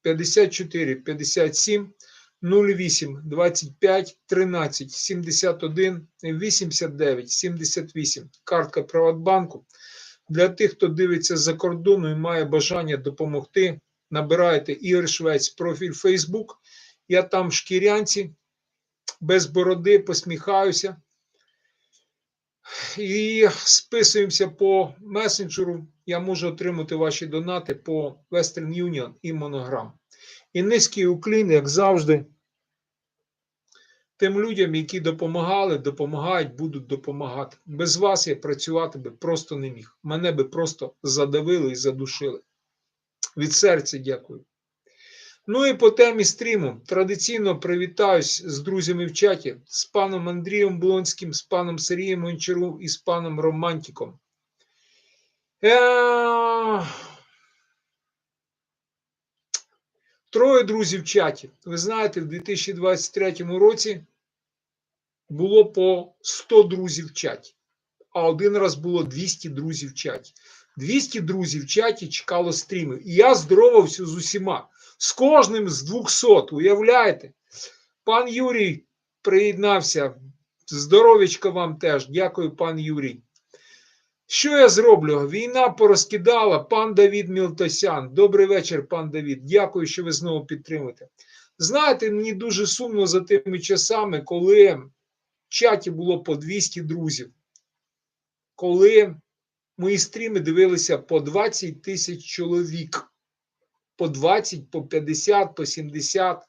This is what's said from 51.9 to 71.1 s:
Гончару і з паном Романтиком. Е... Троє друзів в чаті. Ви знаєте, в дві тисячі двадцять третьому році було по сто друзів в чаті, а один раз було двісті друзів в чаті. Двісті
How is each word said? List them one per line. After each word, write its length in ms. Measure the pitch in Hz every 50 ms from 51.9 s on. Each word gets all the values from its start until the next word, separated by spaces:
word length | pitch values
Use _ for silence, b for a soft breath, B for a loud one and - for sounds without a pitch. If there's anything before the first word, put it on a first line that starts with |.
| 180 175 190 190 185 175 170
Гончару 540 | 170 170 - - 180 180 175 180 180 160 156
і 60 | 185
з 100 | 160 -
паном 420 | - _ - 170 170 170 165 156 151
Романтиком. 800 | 160 160 156 156 170 170 165 156 160 - - - - - - _ _ _ _ _ _ _ _ _ _ _ _ _ _ _ _ _ _ _ _ _ _ _ _ _ _ _ _ _ -
Е... 1200 | 214 240 247 247 247 247 247 240 240 240 240 240 233 233 233 233 233 226 226 226 220 214 196 170 143 B B B B B B B B B B B B B B B B B _ _ _ _ _ _ _ _ _ _ _ _ _ _ _ _ _ _ _ _ _ _ _ _ _ _ _ _ _ _ _ _ _ _ _ - - _ _ _ _ _ _ _ _ _ _ _ _ _ _
Троє 320 | - 220 247 269 269 254 240
друзів 380 | 196 214 220 208 160 180 190
в 20 | 151
чаті. 460 | - - 202 170 151 - - - 135 _ _ _
Ви 120 | 180 170
знаєте, 440 | 170 170 208 226 220 214 202 208 180
в 40 | 160
дві 140 | 151 160 170
тисячі 340 | - - 196 - - 196 196
двадцять 400 | 175 180 185 185 180 - - -
третьому 460 | 202 196 190 165 165 180 170 180 185
році 460 | 202 214 226 - - 214 202 165 - _ _ _ _ _ _ _ _ _ _ _ _ _ _ _ _ _ _ _ _ _ _ _ _ _
було 360 | 147 147 180 196 208 214 208
по 480 | 214 - 190 185 190 185 175 175 - _ _
сто 420 | _ - - - - _ 226 214 208
друзів 440 | 175 185 185 185 180 143 156 160
в 60 | 156 -
чаті, 420 | - - 135 113 - _ - _ _ _ _ _ _ _ _ _ _ _ _ _
а 140 | 175 165
один 300 | 165 165 156 196 208 202
раз 180 | 208 196 180 143
було 280 | 139 156 175 175 175 156
двісті 460 | 131 127 143 185 185 - - - 160
друзів 400 | 139 139 151 160 160 139 143 135
в 40 | 135
чаті. 400 | - - 131 117 - _ - _ b b b b b b b b
Двісті 440 | - 131 160 240 277 269 -